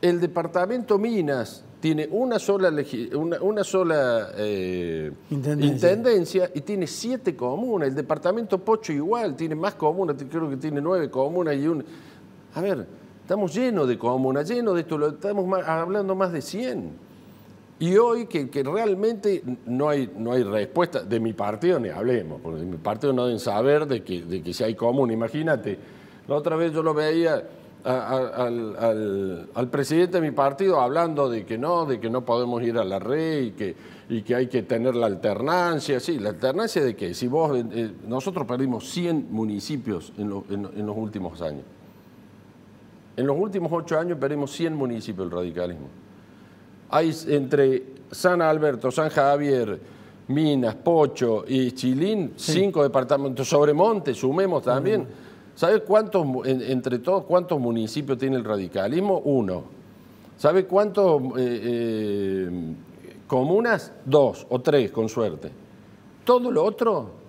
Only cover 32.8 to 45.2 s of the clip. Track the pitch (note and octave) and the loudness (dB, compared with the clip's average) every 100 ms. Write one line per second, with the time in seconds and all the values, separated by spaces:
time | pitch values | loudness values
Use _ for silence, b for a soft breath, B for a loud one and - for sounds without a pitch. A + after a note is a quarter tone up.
32.8 | G2 F#2+ F#2+ D3 D#3+ D#3 A#2+ F#2+ G2+ - | 0 -2 -2 -2 0 -2 -2 -4 -6 -6
33.8 | B B B A2+ G2+ B2 B2+ B2+ G#2 A#2 | B B B -6 0 0 2 0 0 0
34.8 | A#2+ A#2+ A2+ F#2 G#2+ G2 C3 F3+ F3 D#3 | 0 2 0 0 -2 -2 0 2 2 -2
35.8 | C#3 C3 B2 D#3+ G#2 E2+ C3 D3+ A3+ - | -2 -2 -2 -4 -4 -2 -2 0 -2 0
36.8 | C#3 G#2 F#2 F2 B2 C#3+ D#3+ C3 A2+ A2+ | 0 -2 -6 -4 -2 0 2 0 -2 -4
37.8 | A2+ F#2 G2+ B2+ D#3+ F3 B2 B2 C3+ A#2+ | -6 -6 -6 -6 -4 -6 -4 -2 -2 -4
38.8 | - - F3 D#3+ B2+ A2 A2 G#2 - D3 | -6 -6 -2 -2 -2 -4 -2 -4 -6 -8
39.8 | A#2 F#2 - - G#2 G2 - G2+ G2+ G2+ | -4 -6 -6 -8 -6 -6 -8 -8 -8 -8
40.8 | G#2 G#2 A2 G#2+ F2+ D#2+ E2 D2 C2 - | -6 -4 -6 -6 -10 -8 -8 -8 -14 -20
41.8 | - - - - - - - - - - | -20 -20 -20 -20 -20 -20 -20 -20 -20 -20
42.8 | - - - - C3 C#3+ G#3+ F#3+ E3 E3 | -20 -20 -16 -4 0 0 0 -2 -2 -4
43.8 | D#3+ D#3+ E3+ E3 C#3 D3 C#3 - E3 D#3 | -2 -2 -2 -2 -2 -2 -4 -4 -4 -2
44.8 | C3 A#2 G#2 F#2 | -4 -4 -8 -6